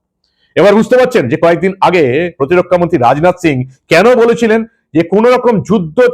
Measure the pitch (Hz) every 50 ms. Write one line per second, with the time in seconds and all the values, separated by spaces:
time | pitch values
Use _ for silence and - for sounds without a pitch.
0 | _ _ _ _ _ _ _ _ _ _ _ 143 170 202 208 220 220 220 254 254
1 | 254 247 - 202 147 113 156 156 175 170 170 156 165 196 190 - - 160 175 180
2 | 151 120 120 151 175 175 165 - 139 139 180 180 175 - 180 175 175 165 180 147
3 | 120 120 135 147 160 180 180 - - 160 139 127 131 131 - _ _ _ 165 165
4 | 196 240 254 226 233 233 233 233 240 214 220 226 226 - _ _ _ _ - 156
5 | 170 - 190 208 220 247 254 247 247 247 226 180 131 - 208 226 170 156 151 247
6 | 247 240